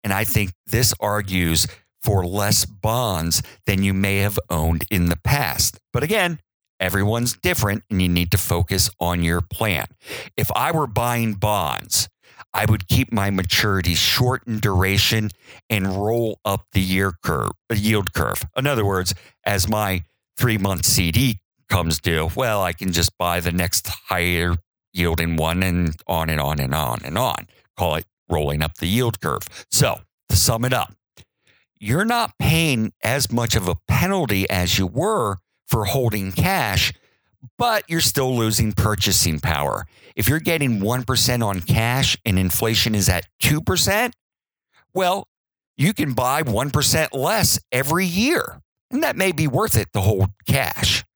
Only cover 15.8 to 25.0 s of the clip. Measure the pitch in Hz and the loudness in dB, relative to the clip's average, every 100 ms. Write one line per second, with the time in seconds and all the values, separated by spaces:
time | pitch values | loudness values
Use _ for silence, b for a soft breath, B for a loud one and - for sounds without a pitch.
15.8 | 95 95 101 117 113 - 104 98 - 98 | 0 0 0 0 0 -2 -2 -4 -2 -2
16.8 | 92 95 98 87 - 73 50 50 _ 107 | 2 2 0 -2 -4 -2 -4 -6 _ 0
17.8 | 107 107 98 - 64 50 - - 135 127 | 2 0 0 -2 -4 -4 -6 -2 0 0
18.8 | 101 95 92 - B B - 101 90 107 | 0 0 -2 -6 B B -2 0 0 0
19.8 | 101 92 80 _ _ - 123 110 98 90 | 0 -4 -6 _ _ -2 0 2 0 0
20.8 | - - 85 107 131 107 _ _ _ 95 | 0 2 2 2 0 -2 _ _ _ -2
21.8 | 82 80 87 82 82 - 127 104 90 85 | 0 -2 0 0 -2 -2 -2 0 -2 -2
22.8 | 95 85 82 _ 87 87 87 87 87 - | -4 -2 -2 _ -2 -2 -2 -2 0 -2
23.8 | - - - 90 87 87 87 87 _ _ | -4 -12 -4 -2 0 0 0 -2 _ _
24.8 | _ 90 | _ -2